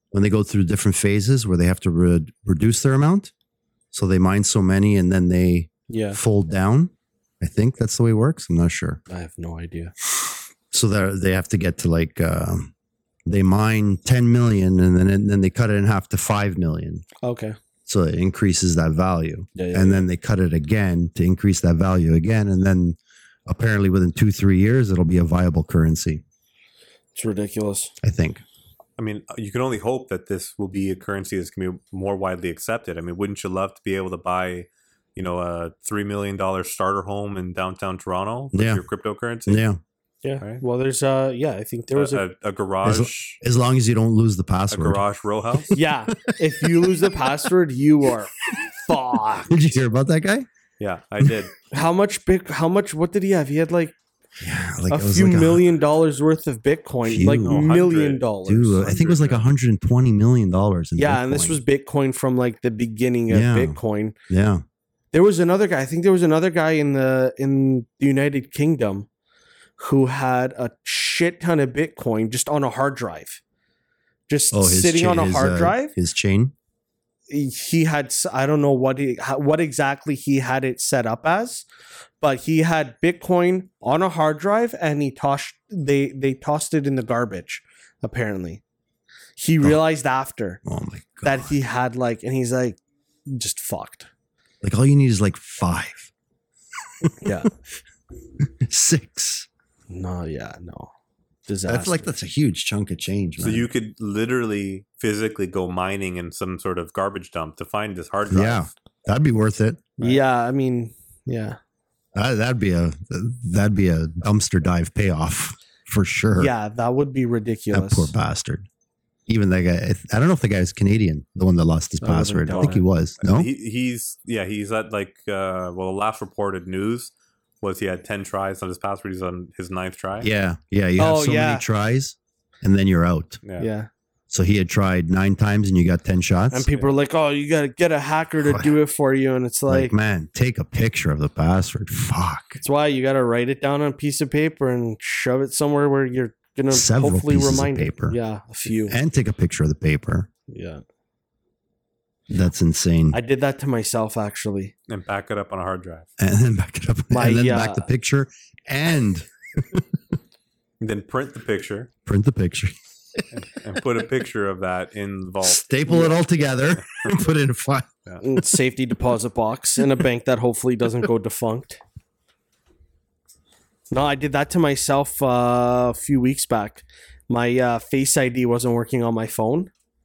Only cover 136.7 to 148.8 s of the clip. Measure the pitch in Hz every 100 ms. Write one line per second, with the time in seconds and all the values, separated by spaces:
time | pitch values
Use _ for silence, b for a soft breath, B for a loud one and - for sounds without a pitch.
136.7 | 135 139 139 139 160 147 143 147 156 143
137.7 | - 170 151 139 156 160 156 147 135 151
138.7 | 151 147 - 135 135 135 127 123 - 139
139.7 | 135 131 104 107 90 78 - 123 - -
140.7 | - 113 - 80 73 73 - 80 95 -
141.7 | - - - - 85 90 - - - -
142.7 | 143 151 131 135 135 120 120 123 135 139
143.7 | 143 147 - 147 - 143 151 156 156 131
144.7 | 123 117 110 - - 127 127 135 - 147
145.7 | 143 143 139 131 127 117 _ _ - 135
146.7 | 131 - 120 - 92 147 143 139 131 139
147.7 | 135 156 - 120 117 113 107 - - 113
148.7 | 110